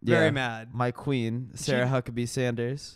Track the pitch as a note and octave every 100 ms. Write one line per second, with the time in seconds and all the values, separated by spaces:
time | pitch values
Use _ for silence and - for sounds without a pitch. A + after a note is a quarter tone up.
0 | - C#3 D#3+ C#3+ B2 A2+ A2+ A#2+ B2 A#2+
1 | - C3+ A2+ A#2 B2+ - - C3 B2 C3
2 | B2 A#2 A#2+ - B2+ A#2 A#2 C#3 -